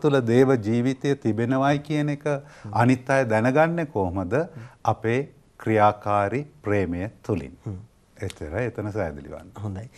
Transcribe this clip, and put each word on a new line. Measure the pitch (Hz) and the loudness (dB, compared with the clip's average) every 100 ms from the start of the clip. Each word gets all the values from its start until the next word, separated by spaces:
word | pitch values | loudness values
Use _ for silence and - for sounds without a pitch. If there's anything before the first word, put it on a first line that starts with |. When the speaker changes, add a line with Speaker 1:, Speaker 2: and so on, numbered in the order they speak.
Speaker 1:
තුළ | 151 139 | 2 2
දේව | 117 120 135 131 | 2 4 4 4
ජීවිතය | 104 120 123 131 143 139 | 2 0 0 -2 -2 -2
තිබෙනවයි | 117 107 117 131 139 147 | -2 -2 0 0 2 0
කියන | 147 151 147 | -2 -4 -2
එක | 147 | -4
Speaker 2:
හ්ම්. | 151 139 - - 107 | -4 -4 -6 -18 -8
Speaker 1:
අනිත් | 104 120 127 123 | 2 4 4 2
අය | 135 | 2
දැනගන්නේ | 127 110 117 135 160 170 151 | 4 2 4 4 2 2 -4
කොහොමද? | 107 92 95 92 | -2 -2 -2 -2
Speaker 2:
හ්ම්. | 123 170 131 117 - | -2 -2 -8 -20 -6
Speaker 1:
අපේ | - 110 113 120 147 - _ _ | -2 0 0 -2 -4 -12 _ _
ක්‍රියාකාරී | - 110 104 101 - 104 101 117 147 - | 0 4 4 2 0 0 0 -2 -6 -10
ප්‍රේමය | - 104 90 87 101 - | -2 0 0 -4 -6 -10
තුලින්. | - 101 69 - | -6 -4 -4 -14
Speaker 2:
හ්ම්. | - 95 110 _ _ _ | -12 -12 -14 _ _ _
Speaker 1:
එතරයි | 95 - 78 87 120 | -12 -10 -8 -6 -6
එතන | - 104 | -6 -8
සෑදිලි | 104 85 73 69 | -6 -6 -8 -14
වන්නේ. | 78 90 - | -16 -18 -12
Speaker 2:
හොඳයි. | 104 95 120 | -10 -10 -12